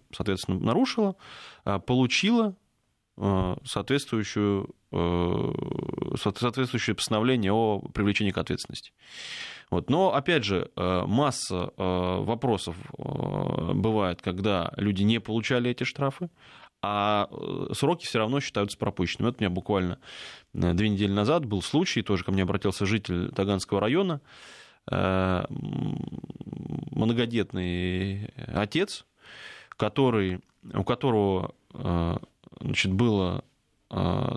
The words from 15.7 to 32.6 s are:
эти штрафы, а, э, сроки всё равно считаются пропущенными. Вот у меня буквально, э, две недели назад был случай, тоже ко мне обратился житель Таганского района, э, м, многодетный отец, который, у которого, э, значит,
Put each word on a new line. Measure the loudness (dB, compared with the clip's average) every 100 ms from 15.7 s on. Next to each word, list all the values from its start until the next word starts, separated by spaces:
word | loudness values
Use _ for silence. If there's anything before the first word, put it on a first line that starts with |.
эти | -2 -4
штрафы, | -2 -4 -4 -10 -10 -20 -20 -20 _
а, | -2 0 2 2 0
э, | -6 -8 -6 -6
сроки | 0 0 0 -2
всё | 0
равно | 2 0
считаются | -2 -2 -2 -2
пропущенными. | -4 0 -2 0 -2
Вот | 0
у |
меня | -2
буквально, | 0 0 0 0 -4 -14 -16 -16 -18 _
э, | 0 2
две | 4 2
недели | 2 2
назад | 2 4 2 2
был | -2
случай, | 2 2 2 0
тоже | 0 0
ко | 2
мне | 2
обратился | 2 2 0 0 0
житель | 0 0 -2 -2
Таганского | -2 0 0 0 0
района, | 2 2 2 -2 -6 -20 -20 -20 -20 _ -4
э, | 0 2 2 2 0 -2
м, | -8 -6 -4 -4 -4 -8 -10 -14 -14 -12 -10 -8 -8 -6
многодетный | -2 0 2 0 0 -2 -2 -2 -2 -2 -2 -2 -4 -8 -12 -6
отец, | -2 0 0 -2 -6 -16 _ -20 -18 -18 -18 -20 -4
который, | -2 4 4 4 2 -2 -8 _ -6
у | -2
которого, | 0 0 2 4 4 2 -2 -8 _
э, | -6 0 2 2 -2 -6 _ -20
значит, | -8